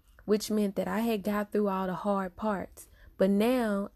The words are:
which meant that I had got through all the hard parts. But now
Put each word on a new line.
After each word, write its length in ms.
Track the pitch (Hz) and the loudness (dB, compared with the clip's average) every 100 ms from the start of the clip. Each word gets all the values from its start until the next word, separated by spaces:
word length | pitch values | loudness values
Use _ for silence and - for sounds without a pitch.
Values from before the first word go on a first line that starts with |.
| _ - - | _ -16 0
which 240 | 214 - | 0 2
meant 260 | 214 202 190 | 0 0 -2
that 100 | 185 | -2
I 140 | 190 | -2
had 200 | 233 214 | 0 -2
got 300 | 202 208 208 | -2 -2 -2
through 160 | 208 202 | 0 0
all 180 | 190 190 | 0 -2
the 80 | |
hard 420 | 185 208 196 190 - | -4 -2 -2 -2 -4
parts. 520 | 220 196 - - - - - - | -4 -4 -6 -14 -20 -20 -20 0
But 120 | 190 | 4
now 600 | 202 226 254 226 202 202 | 4 4 2 0 -2 -4